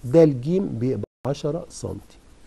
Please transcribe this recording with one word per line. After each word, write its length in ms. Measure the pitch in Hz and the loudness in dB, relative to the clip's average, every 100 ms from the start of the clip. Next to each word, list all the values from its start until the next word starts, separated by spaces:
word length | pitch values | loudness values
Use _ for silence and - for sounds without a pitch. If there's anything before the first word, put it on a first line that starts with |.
د 140 | 123 160 | 2 6
ج 400 | 160 127 143 185 | 6 4 -2 -2
بيبقى 460 | 190 117 123 110 104 _ 127 | -2 -2 -2 -2 -6 _ -8
عشرة 380 | 143 147 160 - | -4 -4 -6 -10
سنتي. 480 | - 147 98 - - - - | -10 -10 -10 -14 -20 -20 -20